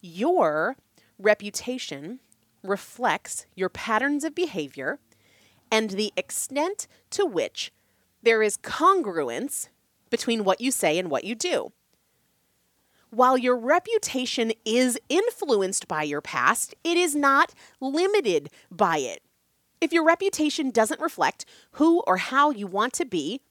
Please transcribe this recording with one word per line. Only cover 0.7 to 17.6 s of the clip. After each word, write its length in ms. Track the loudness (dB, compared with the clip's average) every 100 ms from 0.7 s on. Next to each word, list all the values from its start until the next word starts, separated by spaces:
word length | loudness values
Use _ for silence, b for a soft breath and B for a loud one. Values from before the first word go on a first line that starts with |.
| -6 _ _ b _
reputation 1000 | 2 2 0 -10 -6 -8 -8 -12 -12 -14 _ _ _ _
reflects 840 | -4 -4 -4 -4 0 0 -4 -14 -14
your 140 | -4 -4
patterns 560 | -4 -2 0 0 -2
of 100 | -4
behavior 640 | -4 -4 -4 -8 -6 -6 -6 _ b b b b b b
and 200 | 0 0
the 220 | -4 -4 -4
extent 720 | -6 -8 -6 -4 -4 -4 -12 b b
to 140 | -2
which 480 | 0 0 -4 -6 -12 _ _ _ _ _
there 200 | 2 4
is 140 | 2 -2
congruence 1120 | -8 2 4 4 2 -2 -2 -4 -6 -8 -10 _ _ _ _
between 340 | -4 -2 0
what 160 | 2 2
you 100 | 0
say 280 | 0 2 0
and 120 | 0
what 140 | -4
you 100 | -4
do. 380 | -6 -2 -2 -4 _ _ _ _ _ _ _ _ _ _ _ _ _ _
While 280 | 2 4 4
your 180 | 2 0
reputation 960 | 2 2 2 -2 0 -4 -4 -2 -2 -2
is 340 | 0 2 2 0 _
influenced 800 | 0 0 -2 0 2 2 -2 -4
by 160 | -4
your 180 | -2 -4
past, 540 | -4 0 2 2 -2 -8
it 140 | -2 0
is 180 | 0
not 400 | 2 4 4 2 -2